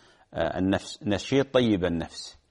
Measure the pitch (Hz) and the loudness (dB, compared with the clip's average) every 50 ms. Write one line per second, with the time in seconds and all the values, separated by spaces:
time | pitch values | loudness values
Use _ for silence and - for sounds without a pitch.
0 | _ _ _ _ _ _ - 78 82 78 - 90 92 95 98 92 - - - - | _ _ _ _ _ _ -4 -4 -2 -2 -2 0 0 2 2 0 -2 -6 -14 -8
1 | - 104 101 90 - - 131 139 131 - - 131 123 113 104 90 90 87 85 82 | -4 -2 -2 -2 -2 0 2 0 2 2 2 2 4 4 2 2 2 0 -2 -2
2 | 78 - - - - - - _ _ _ | -4 -6 -10 -16 -18 -18 -18 _ _ _